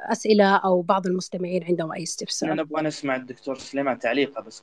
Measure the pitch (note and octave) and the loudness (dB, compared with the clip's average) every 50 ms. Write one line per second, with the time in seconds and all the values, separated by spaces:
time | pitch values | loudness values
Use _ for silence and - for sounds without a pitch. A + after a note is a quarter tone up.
0 | - - A3+ - - G#3+ A3 G#3 G3 G3 G3 F#3+ - F#3+ F3+ F3+ F3 E3+ G3 F#3+ | -4 -4 -4 0 2 4 6 6 6 6 6 4 4 4 2 4 4 4 2 2
1 | F3+ F#3 F3+ F#3 - - - F3+ F3+ F3 F3+ F3+ E3 E3+ F3 E3 E3 D#3+ - F#3 | 2 0 -2 -2 -4 -6 -6 -6 -4 -2 -2 -2 0 0 0 0 -2 -4 -6 -8
2 | E3 - - - G#3 - - - - D#3+ D#3 D#3+ D#3 D3 D3+ D#3 D#3 D3+ D3 - | -8 -8 -8 -8 -8 -6 -6 -4 -2 -2 0 -2 -2 -2 -2 -2 -2 -2 -2 -4
3 | - C3+ C3 B2+ B2+ B2+ B2 - - C#3 C3 C3+ - - - C#3 C#3 C#3 A#2+ A#2+ | -2 -2 -2 -2 -4 -8 -14 -10 -8 -8 -6 -6 -8 -6 -4 -2 0 0 -2 0
4 | - A2+ A#2+ C#3+ C#3 C#3 - A2+ G#2 A2+ - - | 0 0 2 2 0 0 -2 -8 -12 -12 -16 -20